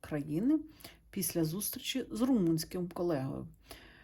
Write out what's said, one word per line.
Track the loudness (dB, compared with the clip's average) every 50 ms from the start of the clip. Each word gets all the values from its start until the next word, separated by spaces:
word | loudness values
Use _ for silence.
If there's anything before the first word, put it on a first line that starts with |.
країни | -8 -4 -4 -4 -2 -2 0 2 4 4 4 4 2 -4 -16 -18 -20 -20 -20 -20 _ -10
після | -6 -4 -4 -2 2 2 0
зустрічі | 2 0 -2 -4 -4 -6 -6 -6 -4 -4 -4 -4 -4
з | -2 0
румунським | 2 4 4 6 6 4 4 2 0 -4 -4 -6 -6 -4
колегою. | -4 -2 0 0 2 0 0 -2 -4 -6 -8 -12 -14 _ _ -20 -20 -20 -20 -20 -20 -20